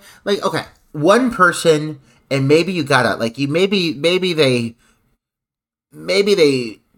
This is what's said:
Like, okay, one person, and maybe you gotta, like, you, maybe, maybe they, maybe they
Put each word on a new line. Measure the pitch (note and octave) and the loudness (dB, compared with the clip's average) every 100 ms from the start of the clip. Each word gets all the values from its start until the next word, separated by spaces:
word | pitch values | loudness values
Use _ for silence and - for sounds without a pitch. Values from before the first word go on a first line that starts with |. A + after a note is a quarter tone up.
| - - G3 | -16 -12 -4
Like, | G3 | -2
okay, | F#3+ C#3+ - _ _ | -2 -4 -8 _ _
one | D#3 D#3+ A3+ C4 | -4 -2 0 -2
person, | G#3 F3+ E3 E3 D3+ D#3 D3 _ _ - | 0 0 2 0 0 -2 -12 _ _ -6
and | C#3 C3+ | -2 2
maybe | D#3 E3+ | 2 2
you | F3+ | -4
gotta, | C#3+ C3+ A2+ F#2+ | 0 0 0 -2
like, | A2+ B2 | -6 -4
you, | C#3 | -4
maybe, | D#3+ F#3+ G3 E3 C#3 | 0 0 0 -2 -2
maybe | D#3+ F3+ F#3 | -2 0 -2
they, | D#3 C3+ B2 A#2 - _ _ _ _ _ _ _ _ _ _ _ | 0 2 2 -4 -10 _ _ _ _ _ _ _ _ _ _ _
maybe | D3+ D#3+ F#3+ G#3 F#3+ | -16 -2 0 2 4
they | D3 C3 A#2 G2+ _ | 4 4 -4 -12 _